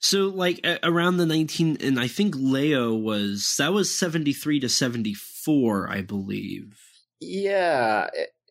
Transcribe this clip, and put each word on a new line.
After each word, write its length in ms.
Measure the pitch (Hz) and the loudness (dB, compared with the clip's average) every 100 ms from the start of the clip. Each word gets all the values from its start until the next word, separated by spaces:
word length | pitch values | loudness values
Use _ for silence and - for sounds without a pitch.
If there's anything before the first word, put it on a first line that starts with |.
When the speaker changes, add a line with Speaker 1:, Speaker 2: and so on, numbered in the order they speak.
Speaker 1:
So, 260 | - 196 196 | 0 2 0
like, 340 | 190 180 170 | 0 -2 0
a-, 160 | 170 170 | -2 0
around 340 | 170 170 175 180 | 2 4 4 4
the 80 | |
nineteen, 540 | 165 156 156 - 165 147 | 2 2 0 2 2 2
and 180 | 139 131 | 0 0
I 100 | 123 | 0
think 260 | - 208 143 | 0 0 2
Leo 580 | 135 135 147 139 117 | 0 2 2 2 2
was, 600 | 113 110 104 101 101 - - | 0 0 0 -2 -2 -2 0
that 160 | 147 | 0
was 240 | 202 185 - | 2 0 0
seventy-three 640 | 180 165 143 139 151 147 | -2 0 -2 -2 -2 -2
to 80 | 127 | 0
seventy-four, 1200 | - 131 120 107 101 - - - 147 117 101 95 | 0 0 -2 -4 -6 -12 -10 0 2 4 2 -2
I 140 | 98 | -6
believe. 760 | 92 101 98 101 98 95 101 101 - _ _ - | -4 -6 -4 -6 -6 -10 -12 -20 -20 _ _ -18
Speaker 2:
Yeah, 880 | 180 190 196 196 175 139 113 107 - | -10 -4 -2 0 2 2 2 2 0
it, 180 | - - _ _ | -4 -8 _ _